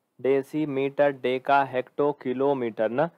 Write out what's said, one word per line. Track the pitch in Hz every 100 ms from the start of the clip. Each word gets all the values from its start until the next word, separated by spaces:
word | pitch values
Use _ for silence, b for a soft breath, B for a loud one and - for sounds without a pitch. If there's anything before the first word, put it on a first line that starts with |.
| _ -
डेसीमीटर | 131 139 135 151 147 135 139 139 143
डेका | 131 127 131 - 139
हेक्टो | 131 127 127 - 147
किलोमीटर | 139 131 127 139 139 117 107 110
ना, | 123 170